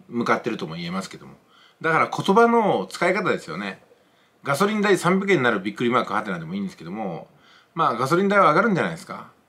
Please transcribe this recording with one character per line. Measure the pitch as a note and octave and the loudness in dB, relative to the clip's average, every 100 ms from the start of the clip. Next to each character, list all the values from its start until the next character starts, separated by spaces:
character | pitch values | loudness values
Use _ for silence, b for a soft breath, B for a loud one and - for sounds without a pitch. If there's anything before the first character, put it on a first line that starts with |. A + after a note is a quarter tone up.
| - | -10
向 | A#2+ A2 | -4 0
か | A2+ | 0
っ | |
て | A#2+ | -2
る | G#2 | -6
と | D#2 | -8
も | E2 | -10
言 | F2 | -8
え | |
ま | F#2+ | -8
す | F#2 | -8
け | - | -14
ど | C#2 | -20
も。 | - b b b b | -20 b b b b
だ | D#3+ | 0
か | D#3+ | 0
ら | A#2+ | 0
言 | - - A#3 | -2 2 4
葉 | A#3 | 6
の | A#3 G3+ A#2 F#2+ | 4 2 0 -2
使 | - F3+ | -2 -2
い | |
方 | G3 E3+ | 0 -2
で | F#2+ | -4
す | - | -4
よ | D#2+ | -10
ね。 | G2+ F#2+ _ _ b b b b | -10 -12 _ _ b b b b
ガ | - - | -4 0
ソ | G3+ | 0
リ | G#3+ | 2
ン | |
代 | G3+ F3+ | 2 4
三 | - G3 | 4 2
百 | G3 | 2
円 | E3 | 2
に | |
な | B2 | 2
る | G#2 | 0
び | G#2 | -4
っ | - | -2
く | |
り | A#2+ | 0
マ | A#2+ | 0
ー | G2+ | 0
ク、 | |
は | G2+ | -4
て | G#2+ | -4
な | F2 | -8
で | D#2+ | -6
も | |
い | G2 | -6
い | |
ん | F#2+ | -8
で | |
す | - | -10
け | E2 | -14
ど | |
も、 | G#2 G2 E2 - b b b b | -8 -8 -8 -14 b b b b
ま | E3 D3+ | -2 -2
あ、 | A#2 | 0
ガ | C3+ | 0
ソ | F3 | 2
リ | |
ン | G3 | 4
代 | G3+ | 4
は | E3 | 6
上 | |
が | D#3 | 4
る | A3+ | 4
ん | E3+ | 2
じ | |
ゃ | |
な | G2 | 0
い | |
で | E2 | -4
す | - | -12
か。 | - - _ | -16 -16 _